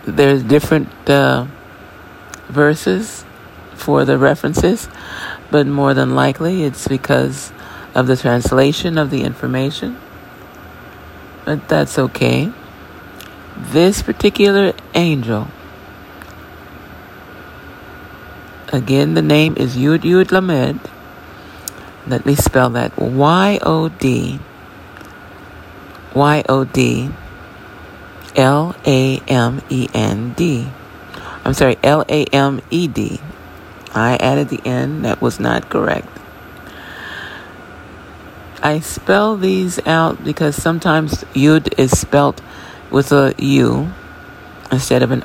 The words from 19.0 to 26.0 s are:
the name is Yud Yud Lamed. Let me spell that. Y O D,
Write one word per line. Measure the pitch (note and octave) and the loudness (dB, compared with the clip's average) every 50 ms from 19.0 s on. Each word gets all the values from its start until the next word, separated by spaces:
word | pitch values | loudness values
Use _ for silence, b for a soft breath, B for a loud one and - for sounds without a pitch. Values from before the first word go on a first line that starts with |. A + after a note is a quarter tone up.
| C#3+ D#3 D#3+ | 4 4 2
the | E3 | 2
name | D#3 D3+ D3 D3+ D3+ D#3 - | 4 4 4 4 4 4 2
is | - C3+ B2 C3 | 0 -2 -2 0
Yud | B2+ C3+ D3 D#3+ E3 | 0 2 2 2 2
Yud | - E3 F3+ F#3 F#3 - | 2 4 4 4 4 4
Lamed. | F#3 F#3+ F#3+ F#3 E3 C3+ B2 - - - - - - - - - - - - - B B B B B B B B B B B B B - - | 2 0 2 2 0 0 0 0 -2 -6 -10 -16 -18 -20 -20 -20 -20 -20 -20 -20 B B B B B B B B B B B B B -14 -6
Let | - B2 A#2+ - | -4 -4 -2 0
me | C#3 C#3+ | 0 0
spell | D3 - - - C3 B2+ B2 | 2 2 2 4 4 2 2
that. | A#2 A#2+ A#2+ - - | 2 -2 -4 -4 -4
Y | - - A#2 B2+ C3+ C#3+ D3+ E3+ F#3 F#3+ G3+ G#3 - | -4 -4 -2 2 2 4 4 4 4 4 2 2 0
O | - - D#3+ D#3+ D#3+ D#3+ | 0 0 0 0 0 -2
D, | E3 - - C3 B2 A#2 E2+ E2+ - - - - - - - - - - - - - - - - - - - - - - - - - - - - - - - - - - | -4 -2 0 0 0 0 -2 -4 -6 -8 -12 -14 -20 -20 -20 -20 -20 -20 -20 -20 -20 -20 -20 -20 -20 -20 -20 -20 -20 -20 -20 -20 -20 -20 -20 -20 -20 -20 -20 -20 -20 -20